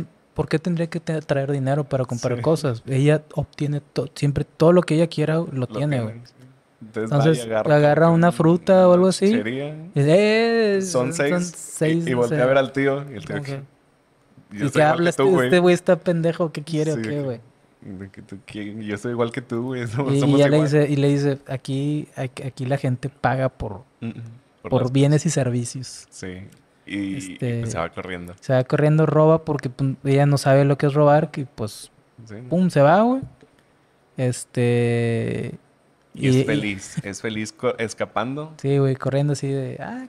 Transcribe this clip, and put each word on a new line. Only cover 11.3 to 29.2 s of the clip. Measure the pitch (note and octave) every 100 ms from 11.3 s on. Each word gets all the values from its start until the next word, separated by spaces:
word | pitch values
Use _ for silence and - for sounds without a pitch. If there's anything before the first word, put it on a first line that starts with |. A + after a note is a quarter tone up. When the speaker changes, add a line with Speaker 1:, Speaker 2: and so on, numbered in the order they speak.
| F3
Speaker 2:
seis. | F3+
Speaker 1:
seis, | - - - D#3 E3 E3
Speaker 2:
Y, |
y |
Speaker 1:
no | B2
Speaker 2:
voltea | A#2+ D3
Speaker 1:
sé. |
Speaker 2:
a | B2+
ver | C3+
al | C3
tío. | C3+ C#3 C#3 C#3+
Y |
el | A2
tío, | - G2+
Speaker 1:
Como |
que | C#3
Speaker 2:
"Yo | C#3 C#3 _ _ _ _ _ _ _ _ G2+
Speaker 1:
¿y |
Speaker 2:
soy | C#3
Speaker 1:
qué | C#3
Speaker 2:
igual | D3+
Speaker 1:
habla | D#3+
Speaker 2:
que | F3
Speaker 1:
este, | -
Speaker 2:
tú, | G3
güey". | F3 B2
Speaker 1:
este | F3+
güey | F3+
está | F3 - E3+
pendejo? | - E3+ E3 E3 E3
¿Qué | D#3
quiere | D3 D#3 D3+
o | C3
Speaker 2:
Sí, |
Speaker 1:
qué, | A2
Speaker 2:
de |
que, | D3
Speaker 1:
güey? | C#3 A2+ A#2 _ _ _
Speaker 2:
de | G#2+ F#2+ G2
que | -
tú, | - G2
"¿quién? | - G#2+ G#2 G#2+
Yo | G#2 G2+
soy | A#2+
igual | A#2+ A#2
que | B2
tú, | A#2+ A#2
güey. | B2 B2+ A#2
<laughs> |
Somos, | A#2+ C#3
Speaker 1:
Y, | C#3
y |
Speaker 2:
somos | C#3+ C#3+
Speaker 1:
ya | C#3+
le | D3+
Speaker 2:
igual". | D3
Speaker 1:
dice, | D3 D3
y | C#3+
le | C#3+
dice, | C#3+ C#3+ C3+ -
"Aquí, | C3 - C3+ C#3+ D3+ - -
aquí, | C3 -
aquí | C#3 - B2+
la | C#3
gente | C3 B2 C#3
paga | - B2+ B2+ C3
por, | - A2 G#2+ - _
Speaker 2:
Mm, | A2+
mm, | - A2+ - _ _
por | -
Speaker 1:
por | C3
Speaker 2:
las | B2
Speaker 1:
bienes | C3+ C#3 D3+
Speaker 2:
cosas. | E3+
Speaker 1:
y |
servicios". | C#3+ B2 B2 A#2+ C3 B2 - -
Speaker 2:
Sí. | - F#2 F#2 G2+ - _ _
Y, | - G2+
y, | G2 F#2 F#2
Speaker 1:
Este, | - B2 A#2
Speaker 2:
pues, | A#2
se | F#2
va | E2
corriendo. | - F#2 F2+ F2 F2+
Speaker 1:
se | -
va | C3
corriendo, | B2+ C#3+ D3+ D#3 D#3
roba | D3